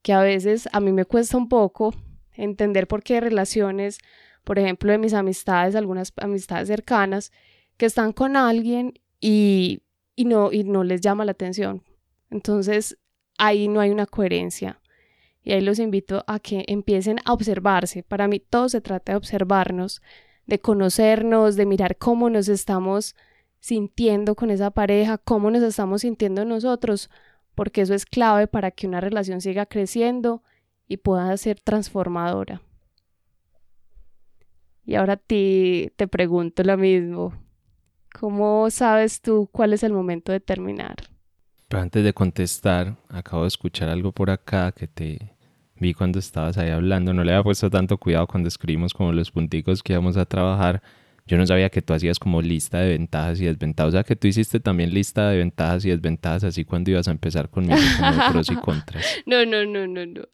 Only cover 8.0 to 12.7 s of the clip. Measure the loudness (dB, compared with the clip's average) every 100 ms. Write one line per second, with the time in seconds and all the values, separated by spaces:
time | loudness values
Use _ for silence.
8 | -2 0 0 2 2 2 0 -2 -4 -10
9 | _ _ 2 4 4 4 0 -4 _ _
10 | _ -4 2 2 2 0 0 0 0 0
11 | 0 0 -2 -4 -6 -6 -6 -8 -14 _
12 | _ _ _ -8 -2 0 0